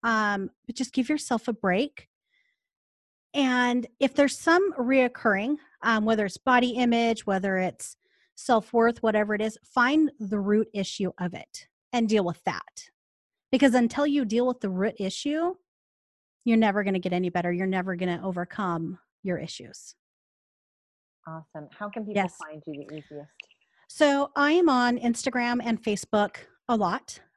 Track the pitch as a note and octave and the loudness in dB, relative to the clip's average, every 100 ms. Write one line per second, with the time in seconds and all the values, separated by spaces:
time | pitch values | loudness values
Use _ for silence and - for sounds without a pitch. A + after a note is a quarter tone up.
0 | A#3 A3+ G#3 G3+ F#3+ _ - - C4+ - | 0 0 0 -2 -6 _ -14 -8 -4 -2
1 | A#3+ G3+ - A#3 - A3 G3 F3+ D4 - | -2 -2 -2 -4 -2 -4 0 0 -2 -6
2 | - _ _ _ _ _ _ _ _ _ | -20 _ _ _ _ _ _ _ _ _
3 | _ _ _ C#4 C4 B3+ B3 B3 A#3 _ | _ _ _ -2 2 2 2 0 -4 _
4 | C#4 - C#4+ - - F4 G4 D4 A#3+ C4+ | -2 2 2 2 2 4 4 0 2 2
5 | B3+ B3 A3+ G3 A3 D4+ _ _ A3+ A3 | 2 0 0 0 0 -4 _ _ 0 2
6 | G#3+ A3 G3+ - - B3 B3 A#3 B3 A#3 | 2 2 0 -2 2 4 2 0 2 2
7 | A#3 A3+ - F#3+ G3 F#3+ F#3 - - - | 2 0 -2 -2 0 0 -2 -4 -18 -18
8 | _ _ _ - - A#3 G#3+ A#3+ A3+ A#3 | _ _ _ -14 2 2 2 2 2 2
9 | A3+ G#3+ G#3 G#3 A3 A3 _ - B3 D#4 | 0 0 0 -2 -2 -6 _ 0 2 4
10 | D4+ - G#3 G#3 G3 G#3+ A3 G#3 F#3+ - | 2 -2 -6 -4 2 2 2 -4 -6 -4
11 | F#3 - F3+ - - - - _ _ B3 | -6 -4 -6 -8 -16 -20 -20 _ _ -2
12 | A3+ G#3+ F3 - - - - - - _ | 2 2 0 -4 -6 -6 -12 -20 -20 _
13 | _ _ _ _ _ C4 C#4 B3 A#3 - | _ _ _ _ _ 4 4 4 2 0
14 | D4 C#4+ A3+ A3+ B3 B3 G3+ F#3 G3+ G#3+ | 0 0 0 0 0 -2 -4 -2 -2 -2
15 | G3 - C#4+ D4+ E4+ F#4 _ _ _ _ | -6 -6 -4 -2 -2 -4 _ _ _ _
16 | _ _ _ _ - A3+ A3 G3 G3 F#3+ | _ _ _ _ 2 4 4 2 0 -2
17 | F3+ F3 F3+ F3 F3 F3 F#3+ F#3+ F#3 F3 | -2 -2 -2 -2 -2 -2 -2 -2 -4 -4
18 | F#3 E3+ F#3+ F3 F3+ - F#3+ E3+ E3 F3+ | -4 -4 -6 -6 -8 -6 -4 -4 -6 -10
19 | _ _ F#3+ F3 D3+ - - - - - | _ _ -6 -6 -6 -14 -18 -20 -20 -20
20 | _ _ _ _ _ _ _ _ _ _ | _ _ _ _ _ _ _ _ _ _
21 | _ _ - D#3+ D#3 D#3 D3 - G#3 G#3+ | _ _ -18 -18 -16 -18 -18 -14 -12 -10
22 | G#3 G3+ F#3 - D#3 D#3 D#3 C#3+ C#3 D3+ | -8 -4 -4 -6 -16 -14 -12 -12 -12 -16
23 | D3 D3 D3 _ - _ _ _ _ - | -14 -18 -18 _ -20 _ _ _ _ 2
24 | D4 C#4 C#4 - C#4+ E4 E4+ B3+ B3 A#3+ | 2 2 -2 0 4 6 6 4 2 2
25 | A#3+ A#3 C4+ B3 A#3+ A#3+ A#3 A3+ - G3+ | 0 0 -2 -2 -2 -2 -2 -4 -2 -4
26 | - G#3+ G#3 - - _ - A3+ F#3+ A3+ | 0 0 0 -4 -20 _ -2 0 0 -2
27 | - - _ | -8 -20 _